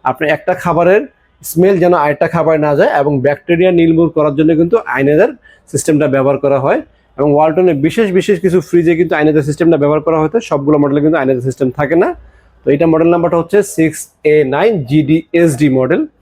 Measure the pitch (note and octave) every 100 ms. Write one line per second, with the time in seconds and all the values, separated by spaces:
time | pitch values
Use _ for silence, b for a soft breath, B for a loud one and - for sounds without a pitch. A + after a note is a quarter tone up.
0 | C3 B2+ D3+ D3 - F#3 F3+ E3 F3 G#3
1 | C#4 _ _ _ - D#3+ F#3 F#3+ F3 F3
2 | D3 C#3+ E3 E3+ D#3 D#3 D3+ C#3+ A3 D3
3 | C#3+ C#3+ C3 C#3+ - E3+ F#3 F3 E3 D#3+
4 | E3 D#3+ D3+ C#3 D#3+ D#3+ E3+ A3+ - B2+
5 | C#3 D3+ A3+ B3+ b b _ D3 - D3+
6 | C#3 C3+ C3 C#3 C#3+ C3+ C3+ A#3 - _
7 | _ - D3 D3 D#3 D#3+ F3+ D3 D3+ F#3+
8 | G#3+ F3+ E3+ F#3 F#3 F3 - F3 E3 E3
9 | E3+ E3 D#3 D3+ D3 D3 E3 D#3+ C#3+ D3+
10 | D3+ D#3+ D#3 A#3 A3+ D3 C#3 D3+ C#3+ C#3+
11 | D3 D#3+ C3 C3 C3 B2+ C3 C3 C#3+ E3+
12 | A#3 F4 b b b _ - D3 E3 D#3+
13 | E3 E3+ F3 F3 E3 G#3 G3 - D#3+ D#3
14 | - _ D3+ D3+ C3+ C#3 G#3+ G3+ A#2+ D3+
15 | C#3 D#3+ - E3+ E3+ C3 D3+ C3 B2+ F#3+
16 | D#4 _